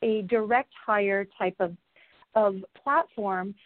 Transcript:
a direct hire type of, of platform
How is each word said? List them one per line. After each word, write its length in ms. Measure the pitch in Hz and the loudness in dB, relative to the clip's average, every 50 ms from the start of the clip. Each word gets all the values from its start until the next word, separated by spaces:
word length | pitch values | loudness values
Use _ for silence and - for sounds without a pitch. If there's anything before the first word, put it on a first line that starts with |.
| - | -2
a 200 | 226 214 214 196 | 0 0 0 0
direct 500 | 180 233 226 214 208 240 247 277 - _ - - | 0 0 0 2 2 0 0 0 -4 _ -14 -2
hire 400 | - 214 208 202 196 196 196 202 196 _ - | 0 0 2 2 2 0 -2 -2 -6 _ -4
type 180 | 196 185 185 - | -4 -4 -2 -2
of, 160 | 190 175 175 - _ _ _ _ - _ _ _ _ _ _ | -4 -4 -4 -10 _ _ _ _ -20 _ _ _ _ _ _
of 220 | 220 214 202 196 190 190 - _ - _ | 2 2 2 0 -2 -8 -14 _ -10 _
platform 720 | 277 285 320 339 - _ - 208 196 185 185 185 202 202 - _ | 0 0 0 0 -2 _ -6 -4 -4 -4 -4 -4 -6 -10 -14 _